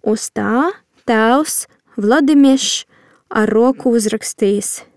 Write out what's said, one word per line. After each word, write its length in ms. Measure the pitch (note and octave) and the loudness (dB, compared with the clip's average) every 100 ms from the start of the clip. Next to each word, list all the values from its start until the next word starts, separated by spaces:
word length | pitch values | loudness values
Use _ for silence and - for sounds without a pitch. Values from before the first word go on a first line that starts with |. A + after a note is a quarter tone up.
| - | -4
Uz 240 | G#3+ - | -4 -6
tā 420 | - G#3 A#3 E4 G4+ _ _ - | -6 -2 0 -2 -4 _ _ -2
tēvs 580 | A3 A3 C4 D4+ - - _ _ - | 0 2 2 0 -6 -10 _ _ -6
Vladimirs 880 | G3+ C#4 C#4 C#4+ C#4 C4 A3+ - - _ _ _ _ | 0 2 4 4 4 4 -2 -8 -10 _ _ _ _
ar 200 | - G#3+ | -2 0
roku 460 | G#3+ B3 C4+ B3+ A#3 | 2 2 0 0 0
uzrakstījis 880 | G#3+ A3 - - G3+ G3+ - - - | -2 -6 -8 -4 -2 -2 -4 -12 -16